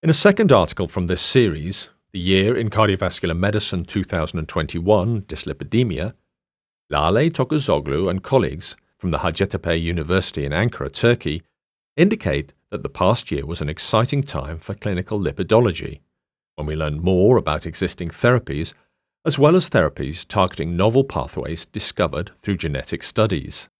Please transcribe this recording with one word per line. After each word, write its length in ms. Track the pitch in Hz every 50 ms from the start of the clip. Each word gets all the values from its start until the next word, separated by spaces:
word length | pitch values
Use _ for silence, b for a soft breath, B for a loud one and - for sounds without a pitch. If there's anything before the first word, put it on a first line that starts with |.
In 80 | - 160
a 40 | 156
second 380 | - - 208 202 202 226 185
article 360 | 139 104 85 - - - 95
from 180 | 80 - 101 90
this 160 | 85 90 85
series, 680 | - - - 135 120 101 78 76 76 87 98 - - - _ _ _ _ -
The 60 | 95
Year 380 | 87 92 95 95 98 107 127
in 140 | - 117 107
Cardiovascular 680 | - 110 110 104 95 87 - 90 - - - 85 82
Medicine 480 | 85 92 101 104 107 - - - 90 85
two 180 | - - 104 90
thousand 360 | - - 85 78 71 - 85
and 80 | 78
twenty-one, 760 | - - 87 78 76 - 85 85 95 107 101 90 110 117 107
Dyslipidemia, 920 | 98 _ - - - - - - 147 143 - 110 127 110 85 - 85 107 - _ _ _ _ _ _ _ _ _ _ _ _ _ _ _
Lale 400 | 76 73 76 82 95 113 147 165
Tokuzoglu 800 | 165 - 127 - 156 151 135 - 87 73 71 73 69 78 95 92
and 140 | 90 92 -
colleagues 520 | - 139 131 98 67 69 82 - - - _ _ _ _
from 140 | _ - 90
the 80 | 80 69
Hacettepe 600 | - 87 82 - 98 95 - 92 - 87 85 85
University 680 | 82 85 87 87 76 78 90 95 87 - - 80 71
in 60 | 71
Ankara, 400 | 71 82 107 120 - - 69 69
Turkey, 520 | - - - 117 120 - - - 76 85 - _ _ _ _ _ _ _ _ _ _
indicate 580 | - 170 202 220 - - 92 69 73 73 - _ _ _ _
that 120 | - 92 -
the 60 | 71
past 420 | - - 92 92 117 - - -
year 140 | - 71 71
was 160 | 73 85 -
an 80 | 78 73
exciting 540 | 80 - - - - 110 117 - - 143 139
time 340 | - - 73 67 71 82
for 160 | 85 - - 101
clinical 460 | - - 107 95 87 90 - 110 104
lipidology, 800 | 95 76 - - 95 - 110 113 127 107 82 - - - 78 - _ _ _ _ _ _ _ _ _ _ _
when 100 | - 76
we 100 | 76 78
learned 260 | 78 78 76 73 76
more 360 | 85 90 92 90 95 110 127
about 280 | 113 - 78 76 78 -
existing 440 | 82 78 - 98 90 - - 90 82
therapies, 640 | - - - 117 127 120 - - 69 73 82 - - _ _ _ _ _ _ _ _ _ _
as 140 | 156 135
well 180 | 139 139 147 170
as 140 | 185 - -
therapies 560 | - 117 85 73 - - 69 69 80 90 -
targeting 480 | _ - 104 92 92 - - 76 82 87
novel 280 | 85 95 110 113 131 135
pathways 640 | 139 - 78 64 - - - - - 82 - -
discovered 640 | _ _ 104 - - - - 87 80 - 76 90 - - _
through 160 | _ - 101
genetic 460 | 87 - 80 71 65 - - - - -
studies. 680 | - - - 107 107 92 76 64 69 71 - - _ _